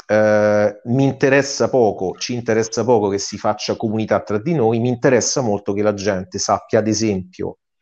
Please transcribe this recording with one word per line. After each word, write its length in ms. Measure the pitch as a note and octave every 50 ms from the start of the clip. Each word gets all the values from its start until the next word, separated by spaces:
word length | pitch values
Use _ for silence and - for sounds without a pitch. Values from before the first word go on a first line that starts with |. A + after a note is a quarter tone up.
| - -
eh, 760 | G#2+ G#2+ G#2+ G#2+ G#2+ G#2+ G#2 G#2 G#2 G#2 G#2 G#2 - - -
mi 180 | A#2+ A#2 C3+ C#3
interessa 640 | C#3 C3+ C3+ - C3+ C3+ C#3+ C3+ C#3 - - B2 A2+
poco, 460 | - C3 A#2 G#2 F#2+ - F#2+ F2+ - -
ci 160 | - - B2
interessa 520 | A#2+ A#2 A#2+ A2 A2 A2+ G#2+ - - A2
poco 240 | A#2+ B2+ A2 G2+ G2+
che 80 | G2 G2
si 200 | - - - G2
faccia 380 | - A2 G2+ - - - G#2+
comunità 460 | - - A2+ G#2+ A2 A2 G#2 A2 G2 -
tra 160 | - G#2 G#2+
di 140 | G#2+ D3+ F3
noi, 260 | D3+ A#2 A2 A#2 A#2
mi 80 | A2+ B2+
interessa 520 | B2+ B2 - D3 B2+ A#2 - - - D3+
molto 320 | C3 A2+ G2+ G2+ - - G2
che 80 | G2+
la 120 | G#2 G#2 G#2
gente 460 | G2+ F#2+ G#2 G2 F#2 F#2+ - - G2
sappia, 400 | - - G#2 - - - - C3
ad 80 | A#2 A2
esempio, 680 | A2 G2+ A2+ A2+ G2+ F#2+ F#2 F#2 - - G2 F2+ - _ _ _ _ _